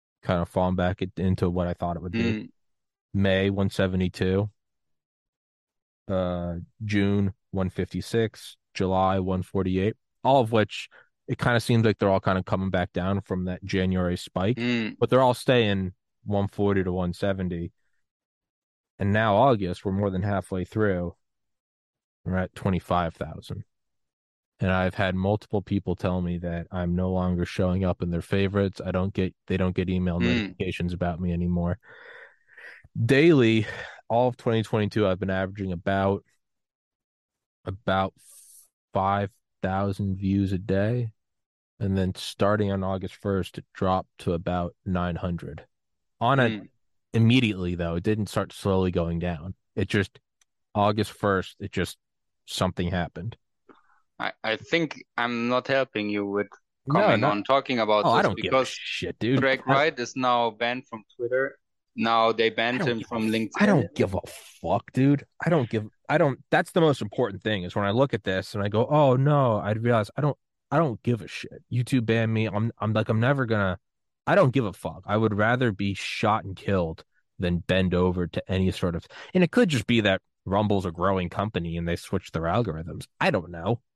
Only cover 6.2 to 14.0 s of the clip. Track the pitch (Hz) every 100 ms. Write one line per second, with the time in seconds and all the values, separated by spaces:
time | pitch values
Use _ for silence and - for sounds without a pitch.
6.2 | 90 87 87 85 - - 107 104 98 101
7.2 | 98 - - 98 90 - 90 92 - 117
8.2 | 110 - - - _ - 92 92 95 98
9.2 | 92 92 90 98 92 92 98 - _ _
10.2 | 123 139 113 117 104 - - - _ _
11.2 | - 120 127 120 - 117 110 101 101 95
12.2 | - 92 90 95 95 92 90 92 90 98
13.2 | - 92 92 90 98 95 92 92